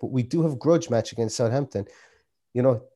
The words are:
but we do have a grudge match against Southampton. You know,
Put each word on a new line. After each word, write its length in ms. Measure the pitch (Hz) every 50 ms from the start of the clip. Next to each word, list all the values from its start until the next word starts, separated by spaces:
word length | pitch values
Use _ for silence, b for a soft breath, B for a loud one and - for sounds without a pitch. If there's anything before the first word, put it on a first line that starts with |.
but 80 | 123 117
we 120 | 131 127
do 200 | 117 123 160 170
have 100 | 160 156
a 40 | 135
grudge 320 | 110 - 151 170 160 - -
match 220 | 117 113 107 -
against 240 | - 117 113 107 -
Southampton. 500 | - 120 110 123 143 139 - - 101 98 b b b b b b b b b _ _ _ _ -
You 80 | 123
know, 200 | 123 131 120 117 - - _